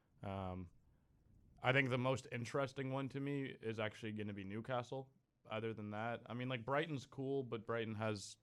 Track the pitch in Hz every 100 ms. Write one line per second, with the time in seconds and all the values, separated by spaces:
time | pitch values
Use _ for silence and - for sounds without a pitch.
0 | _ - 101 98 92 90 90 - - -
1 | _ - - - - - 127 135 131 127
2 | 131 131 - 123 117 147 135 - 131 131
3 | 135 139 139 143 135 - 113 110 107 -
4 | 110 107 104 101 95 107 113 123 123 135
5 | 131 _ _ _ - 110 113 107 104 104
6 | 117 113 110 117 127 127 110 143 165 139
7 | - - 135 139 123 113 107 117 110 107
8 | 110 101 - -